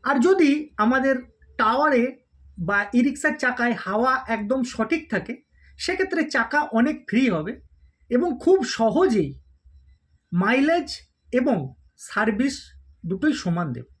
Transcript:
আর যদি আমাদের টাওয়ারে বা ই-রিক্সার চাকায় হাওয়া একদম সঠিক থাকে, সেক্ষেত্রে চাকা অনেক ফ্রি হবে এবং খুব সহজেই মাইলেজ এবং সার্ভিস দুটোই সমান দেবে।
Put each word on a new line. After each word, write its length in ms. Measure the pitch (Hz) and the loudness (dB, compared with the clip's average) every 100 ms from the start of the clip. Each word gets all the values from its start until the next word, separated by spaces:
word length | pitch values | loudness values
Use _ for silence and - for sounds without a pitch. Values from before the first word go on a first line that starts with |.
আর 160 | 254 277 | 0 2
যদি 520 | 339 381 294 294 302 - | 4 6 4 2 -4 -2
আমাদের 400 | 220 262 269 254 - _ _ - | 2 2 2 0 -6 _ _ -2
টাওয়ারে 580 | 220 247 302 254 247 - _ _ - - | 0 2 2 2 0 -4 _ _ -20 -8
বা 280 | 165 202 202 | -2 -2 0
ই-রিক্সার 380 | 240 262 285 302 - | 2 2 0 -4 0
চাকায় 340 | 254 247 240 | -2 0 -2
হাওয়া 520 | 233 - 208 254 254 240 | -2 -4 0 0 0 -4
একদম 340 | 226 208 269 | -6 -2 -2
সঠিক 480 | 247 - 220 330 - | -2 -4 -2 -2 -4
থাকে, 260 | 196 - 285 _ _ _ - | -6 -6 -14 _ _ _ -10
সেক্ষেত্রে 460 | - 370 381 339 | -6 -4 -2 -2
চাকা 360 | 311 262 233 294 | -2 -2 0 -2
অনেক 480 | 294 226 262 302 - | 0 2 2 0 -2
ফ্রি 220 | 214 262 | 0 2
হবে 300 | 165 165 269 - _ _ _ _ | 0 -4 -10 -18 _ _ _ _
এবং 300 | 247 349 247 | 0 0 0
খুব 240 | 330 381 | 4 4
সহজেই 760 | 247 - 226 311 381 214 143 - _ _ - - _ _ _ _ _ | 2 0 2 4 2 2 -2 -8 _ _ -20 -20 _ _ _ _ _
মাইলেজ 680 | 175 202 254 294 339 - - - _ _ | -2 2 2 2 0 -2 -14 -18 _ _
এবং 420 | 247 254 202 131 - _ _ | 0 0 0 -4 -14 _ _
সার্ভিস 680 | - - 220 208 269 - - - - _ 165 | -8 -2 -2 0 -2 -4 -16 -20 -20 _ -8
দুটোই 260 | 196 302 | -2 0
সমান 400 | - 180 170 165 | 0 -2 -2 -4
দেবে। 220 | 120 - _ | -8 -12 _